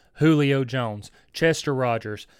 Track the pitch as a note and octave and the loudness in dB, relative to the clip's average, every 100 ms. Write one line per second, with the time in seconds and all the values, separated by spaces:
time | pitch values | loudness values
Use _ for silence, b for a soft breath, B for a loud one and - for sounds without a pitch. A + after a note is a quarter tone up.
0 | b - D3+ D3+ C#3 C#3 B2 C3 A#2 G#2 | b 0 4 4 4 2 0 -4 -4 -6
1 | - b b - E3 D#3 - C3 B2 A2+ | -14 b b -2 0 0 -2 -2 0 -2
2 | A2 G#2 - | -4 -12 -14